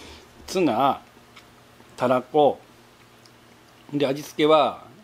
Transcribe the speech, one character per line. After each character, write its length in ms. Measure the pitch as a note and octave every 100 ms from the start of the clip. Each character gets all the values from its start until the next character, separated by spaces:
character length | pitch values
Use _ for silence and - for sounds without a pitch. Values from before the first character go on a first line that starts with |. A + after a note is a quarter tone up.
| - - - - -
ツ 140 | F#3
ナ、 380 | D#3+ A2+ C#3 - - - - - - - - - - -
た 120 | B2
ら 160 | B2+
こ。 360 | - D3+ C#3 F#2+ - - - - - - - - - - - - -
で、 140 | C#3+ C3+
味 160 | C#3+
付 140 | D3 -
け 80 | D3+
は、 400 | D#3 B2 - - -